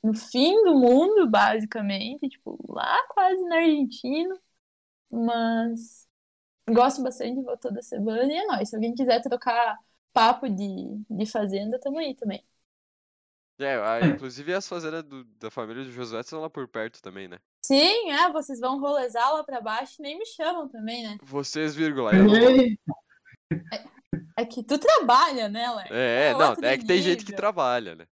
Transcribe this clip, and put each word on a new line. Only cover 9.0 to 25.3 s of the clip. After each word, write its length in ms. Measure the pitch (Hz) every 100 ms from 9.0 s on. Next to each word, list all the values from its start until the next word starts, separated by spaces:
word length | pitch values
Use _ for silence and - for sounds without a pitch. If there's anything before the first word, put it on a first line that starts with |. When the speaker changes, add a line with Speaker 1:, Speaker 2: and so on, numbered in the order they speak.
| 254 233
Speaker 1:
trocar 560 | 247 240 247 233 233 208 _ _ _
papo 360 | 240 226 247 262
de, 540 | 190 202 185 - 208 214
de 160 | 202 214
fazenda, 520 | 226 208 196 214 254
tamo 180 | 277 302
aí 140 | 302 262
também. 280 | 214 175 _ _ _ _ _ _ _ _ _ _ _ _
Speaker 2:
É, 180 | 139 127
a, 260 | 104 117
Speaker 3:
É. 60 | 170
Speaker 2:
inclusive 440 | 143 131 123 147
as 120 | 185 -
fazendas 360 | 175 160 160
do, 200 | 151 135
da 260 | 117 107 110
família 340 | 131 110 120
do 80 | 135
Josué 300 | 123 120 113
são 180 | 123 160
lá 100 | 156
por 160 | 151 123
perto 320 | 113 113 _
também, 280 | 98 95 95
né? 100 | 90 _ _
Speaker 1:
Sim, 460 | - 277 339 453 392
é, 200 | 294 349
vocês 260 | 302 285 247
vão 180 | 254 277
rolezar 520 | 277 285 247 226 254
lá 100 | 311
pra 160 | 294 254
baixo 360 | 220 220 269 -
e 20 |
nem 160 | 285 320
me 80 | 440
chamam 420 | - 320 349 277
também, 340 | 233 214 240
né? 160 | 226 208
Speaker 2:
Vocês, 520 | 135 139 139 151 156
vírgula, 400 | 147 160 139 113
eu 120 | 190 208
não 120 | 214
vou. 160 | 247 262
Speaker 3:
Eita! 360 | 247 214 - - _ _ _ _ _ 165 -
Speaker 1:
É, 680 | 220 - _ _ - - -
é 40 | 233
que 160 | -
tu 160 | 220 294
trabalha, 720 | 480 605 254 247 330